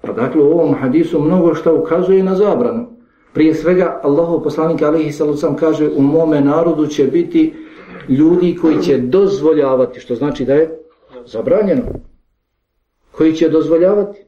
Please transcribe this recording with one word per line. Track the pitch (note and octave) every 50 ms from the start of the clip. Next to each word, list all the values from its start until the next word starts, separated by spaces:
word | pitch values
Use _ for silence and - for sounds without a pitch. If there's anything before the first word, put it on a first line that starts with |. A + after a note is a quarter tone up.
Pa | - - G2+
dakle, | G#2+ B2 - - D#3 C#3+
u | D3
ovom | E3 E3+ D#3+ D3 C3+
hadisu | - C3+ B2+ C3 E3 E3+ - E3+ D3+
mnogo | C#3+ D#3+ F#3 F#3 E3+ E3+ D3+
što | - - E3+ D#3
ukazuje | C#3+ - - D#3+ F3+ F3+ F#3 F#3+ F#3+ F#3+
na | F#3+ F#3+
zabranu. | F#3 G#3 G3+ F3 A#2+ A#2+ A#2 - A#2 - - - - _ _ _ _ _ _ _
Prije | C#3+ D#3 D#3+ C#3+
svega, | - - E3 F3+ F3+ F3+ E3 - - -
Allahov | C#3+ C#3+ D#3+ E3+ E3 E3+ D3+ -
poslanik, | D3+ - E3 D#3 E3 D#3+ C3+
alejhi | D3+ D3 D#3 E3 D#3 D3
salatu | C#3+ - D#3+ D3+ D3
vesselam, | C#3+ E3+ D3+ C#3
kaže: | - E3 D#3+ D3+ D3+ D3+ D3 -
„U | C#3
mome | C#3 C#3+ D#3 E3 E3 D#3 D3+ C#3+
narodu | C#3 C#3 D3 E3 E3+ E3+ D#3 D3+ D3+
će | D3 - - C#3
biti | B2+ C3+ E3+ E3+ - - E3 D#3 D#3 - - - - - - - - - - - -
ljudi | C3 C3+ D#3 E3 F3+ F3+ F3 F3 D#3 -
koji | - D#3+ D3+ -
će | D3 C#3+ C#3
dozvoljavati”, | B2 B2 B2 F3 F#3+ G3+ F#3 - C3+ D3+ D#3+ D#3 D3+ C#3 C3+ C3 B2+ B2+ A#2+ - -
što | - - B2
znači | A2+ C#3 D3 C3+ - C3
da | A#2+ C#3
je | D3+ D#3+ D#3+ - - - _ _ _ _ _ C3 B2 A#2+
zabranjeno. | - - G#2 - C#3 E3+ G#3 G#3 F#3+ D#3+ B2+ - - - - - - _ _ _ _ _ _ _ _ _ _ _ _ _ _ _ _ _ _ _ _
Koji | _ - D#3 D#3+ D#3
će | D#3+ E3+ D3+
dozvoljavati. | D3+ D#3+ D3 D3 E3 E3 F3+ F#3+ G#3 G#3 G3 G3+ - - -